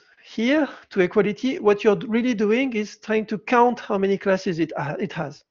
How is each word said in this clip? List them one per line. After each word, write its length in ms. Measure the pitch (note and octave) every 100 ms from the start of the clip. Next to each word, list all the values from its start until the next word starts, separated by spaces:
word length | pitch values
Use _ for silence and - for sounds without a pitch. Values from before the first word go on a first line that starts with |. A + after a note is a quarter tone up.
| _ _
here 460 | - - A#3 D#4 C#4 - -
to 100 | G3+
equality, 560 | F3+ G#3+ G3+ G3+ B3+ -
what 260 | G#3 G3+
you're 140 | A3 F#3+ B3
really 280 | A3+ B3 G#3+
doing 380 | G#3 A#3 C4+
is 240 | A3 G#3 -
trying 280 | - A3 G#3+
to 140 | G#3+
count 400 | - B3 B3 A#3+
how 180 | - G3+
many 180 | G3 G3
classes 440 | G3+ F#3+ G3+ E3
it, 120 | D#3+ -
uh, 180 | C#3+ -
it 120 | F3+
has. 320 | E3+ C#3+ D3 _